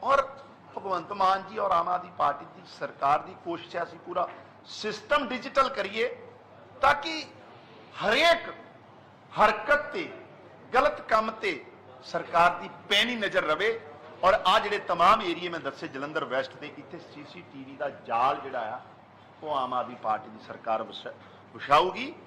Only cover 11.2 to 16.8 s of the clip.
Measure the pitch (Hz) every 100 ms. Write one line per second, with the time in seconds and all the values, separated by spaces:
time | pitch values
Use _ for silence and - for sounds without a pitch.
11.2 | 220 214 208 147 - - - - - 170
12.2 | 165 170 175 175 196 - - 202 226 240
13.2 | 196 190 156 156 208 226 - - - -
14.2 | 180 196 185 208 208 202 - 175 175 220
15.2 | 196 170 180 170 139 135 165 135 143 156
16.2 | 135 127 131 - 147 143